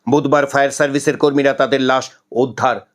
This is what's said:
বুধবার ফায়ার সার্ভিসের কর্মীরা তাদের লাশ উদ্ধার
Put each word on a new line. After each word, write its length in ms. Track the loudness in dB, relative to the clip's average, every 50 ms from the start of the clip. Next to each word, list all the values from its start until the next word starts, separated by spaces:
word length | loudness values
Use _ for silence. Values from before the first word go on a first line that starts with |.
| -4
বুধবার 380 | 0 0 0 2 2 2 2 0
ফায়ার 260 | 0 0 0 0 0
সার্ভিসের 440 | 0 -2 -2 0 0 -2 -2 -2 -2
কর্মীরা 360 | 0 0 0 2 2 2 2 2
তাদের 280 | 2 0 0 0 0
লাশ 240 | 2 0 0 0 -2 -6 -16 _ _ _
উদ্ধার 460 | -2 -2 -2 -2 -2 -2 -2 -2 -2 -2 -8 _ _